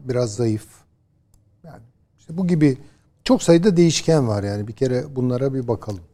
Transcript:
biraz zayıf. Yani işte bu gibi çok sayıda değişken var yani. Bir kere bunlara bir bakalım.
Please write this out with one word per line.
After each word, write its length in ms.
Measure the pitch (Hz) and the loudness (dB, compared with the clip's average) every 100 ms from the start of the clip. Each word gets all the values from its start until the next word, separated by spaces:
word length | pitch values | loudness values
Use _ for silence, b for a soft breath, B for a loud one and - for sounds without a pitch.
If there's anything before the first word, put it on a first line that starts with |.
| 131 | -6
biraz 300 | 123 120 104 | -4 -4 -4
zayıf. 320 | 113 110 - _ _ _ _ _ _ _ _ _ | -4 -6 -10 _ _ _ _ _ _ _ _ _
Yani 180 | 165 - 113 _ _ _ | -20 -20 -20 _ _ _
işte 180 | - 160 | -14 -6
bu 100 | 180 | -2
gibi 300 | 170 147 127 b b b _ | 2 2 2 b b b _
çok 200 | - - | -2 2
sayıda 340 | - 170 214 170 | 4 4 6 4
değişken 500 | 170 - - 160 120 | 4 2 0 2 2
var 160 | 104 | -2
yani. 240 | 101 104 104 | -4 -6 -8
Bir 60 | |
kere 420 | 113 131 123 147 131 | -4 -2 -2 -6 -4
bunlara 380 | 123 123 135 | -4 -2 -4
bir 140 | 131 120 | -4 -4
bakalım. 360 | 107 - 95 82 | -6 -6 -12 -14